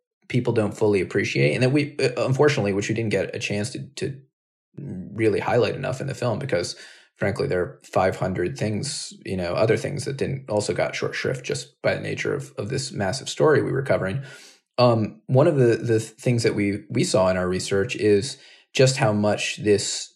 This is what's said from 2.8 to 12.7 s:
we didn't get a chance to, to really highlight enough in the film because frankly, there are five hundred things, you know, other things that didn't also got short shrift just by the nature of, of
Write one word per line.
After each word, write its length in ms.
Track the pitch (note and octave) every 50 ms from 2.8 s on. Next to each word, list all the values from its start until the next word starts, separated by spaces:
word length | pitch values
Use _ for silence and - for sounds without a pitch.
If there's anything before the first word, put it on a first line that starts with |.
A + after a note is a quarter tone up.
| G2+ -
we 60 | A2
didn't 180 | A2 A2+ G#2+ G2
get 240 | G2 F2 - -
a 20 | G#2+
chance 300 | - - G#2 G2+ G#2 - -
to, 140 | - C#3 - -
to 220 | - - - - - - _ _ _ _ _ _ _ _ _ _ -
really 640 | - G2 F#2+ F#2 F#2 - G2+ G#2+ A2 G#2+ G2 -
highlight 340 | - - G#2 B2 A2 G2 -
enough 260 | - - - - -
in 60 | -
the 80 | - -
film 240 | - A#2+ B2 A2 G#2
because 360 | - C3+ - F2 F2 - - - - - - - _ _ _
frankly, 300 | - A2 G2+ F#2 - -
there 140 | F#2+ F#2 F2+
are 200 | F2 - - - -
five 320 | - - G#2 F#2 F#2+ F#2
hundred 400 | - - F#2 F#2 F2+ F2+ F2+ F2+
things, 560 | - G#2+ G#2+ G#2+ G2+ - - - - - - - - -
you 100 | - G2
know, 160 | F#2 F2 E2+ F2
other 240 | - - A2+ G#2+
things 300 | - - G2+ F#2+ F#2+ -
that 100 | - -
didn't 320 | - G2 F#2 F#2+ F#2+ - -
also 240 | G#2+ G#2 G#2 - -
got 240 | - E2 - -
short 180 | - - - -
shrift 300 | - - - - - -
just 360 | - - - - - _ _ -
by 120 | - -
the 60 | -
nature 340 | - - G2+ - - G#2+ G2+
of, 160 | - C3+ - -
of 140 | - G#2+ G2+